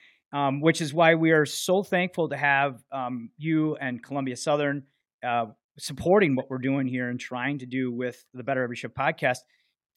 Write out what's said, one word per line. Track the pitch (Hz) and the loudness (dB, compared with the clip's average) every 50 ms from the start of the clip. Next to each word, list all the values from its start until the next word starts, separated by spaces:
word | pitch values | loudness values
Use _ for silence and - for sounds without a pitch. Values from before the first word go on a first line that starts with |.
| _ _ _ _ _ _ | _ _ _ _ _ _
um, | - 143 143 139 135 143 | -4 0 0 0 0 2
which | 151 165 160 - | 4 2 2 2
is | 165 143 143 | 0 -2 2
why | 165 170 160 165 | 4 6 6 6
we | 160 160 160 | 6 4 4
are | 160 156 147 | 6 4 4
so | - - - - - 180 196 | 2 -2 -4 0 0 2 0
thankful | 196 - 190 175 180 180 - - 165 151 | 2 0 0 0 0 0 -2 -2 -2 -2
to | 143 | -2
have, | 131 147 143 139 139 143 143 127 113 _ - | 0 2 2 4 4 2 0 -2 -6 _ -10
um, | 139 135 127 123 127 120 113 113 _ - | -8 -6 -6 -6 -6 -8 -10 -12 _ -6
you | 147 160 160 156 156 156 151 143 | -2 0 2 2 2 0 -2 -4
and | 139 131 123 117 | -6 -6 -6 -8
Columbia | - - 139 143 135 123 120 | -8 -8 -6 -4 -4 -4 -6
Southern, | - - 160 147 147 147 143 143 143 135 _ _ _ _ _ _ _ - | -4 -2 0 0 2 2 0 -2 -4 -6 _ _ _ _ _ _ _ -4
uh, | 123 117 117 113 107 - _ _ _ _ | -2 0 0 -2 -4 -8 _ _ _ _
supporting | - - - 143 131 - 165 185 214 196 151 131 | -14 -12 -10 -8 -4 2 4 4 4 4 4 2
what | 127 131 - | 0 -2 -4
we're | 131 127 | -6 -4
doing | 123 135 135 139 135 | -2 -2 -2 -2 -2
here | 127 127 127 127 123 | -2 -2 -4 -4 -4
and | 123 120 | -6 -6
trying | - - 127 123 123 135 147 139 | -8 -8 -6 -4 -4 -4 -4 -6
to | 127 | -6
do | 123 123 131 131 123 | -6 -4 -2 -2 -2
with | 120 120 127 123 120 - _ _ | -4 -4 -6 -6 -8 -10 _ _
the | - 123 120 | -16 -8 -4
Better | 120 135 131 | -2 -2 0
Every | 127 117 120 | -2 -2 -4
Shift | - - 120 - | -8 -10 -8 -4
podcast. | - 135 151 156 - 147 131 127 - - _ _ _ _ _ _ _ _ _ _ | -2 0 0 0 0 0 0 0 0 -6 _ _ _ _ _ _ _ _ _ _